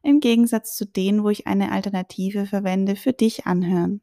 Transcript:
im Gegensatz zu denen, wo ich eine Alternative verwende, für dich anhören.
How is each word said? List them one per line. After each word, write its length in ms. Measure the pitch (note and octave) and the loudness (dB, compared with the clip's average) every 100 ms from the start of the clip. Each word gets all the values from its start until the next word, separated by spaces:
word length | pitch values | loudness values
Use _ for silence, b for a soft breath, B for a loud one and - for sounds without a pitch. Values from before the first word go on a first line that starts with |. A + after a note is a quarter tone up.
im 200 | C#4+ C#4+ | 4 4
Gegensatz 560 | B3 A#3 A#3 A3 - - | 4 4 4 2 -4 -10
zu 80 | G#3 | -6
denen, 380 | - F#3+ G#3 | -2 0 2
wo 60 | G#3 | 0
ich 160 | G#3 - | -2 -2
eine 260 | G3 G3 | -2 0
Alternative 720 | G3 G3 F#3+ F#3 - F#3+ G3+ G3+ | -2 -4 -6 -8 -8 -6 -4 -4
verwende, 500 | G3+ G3 F#3+ F#3+ G3 | -4 -2 0 0 -2
für 160 | C4+ | -2
dich 360 | - A3 - - | 2 0 0 -2
anhören. 520 | F3+ F3 F3+ F3 G3+ | 0 2 0 0 -4